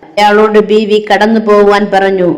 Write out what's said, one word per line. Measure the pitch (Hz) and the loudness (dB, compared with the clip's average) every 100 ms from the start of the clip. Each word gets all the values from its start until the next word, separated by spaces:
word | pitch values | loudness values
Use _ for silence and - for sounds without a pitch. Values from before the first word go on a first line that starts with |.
അയാളോട് | - - 208 208 214 214 | -12 -2 0 2 2 0
ബീവി | 190 214 208 214 214 | 0 -2 0 -2 0
കടന്നു | 196 214 220 | -2 0 0
പോകുവാൻ | 208 208 202 202 202 | 0 2 2 0 0
പറഞ്ഞു. | 190 196 190 175 | -2 -2 -2 -2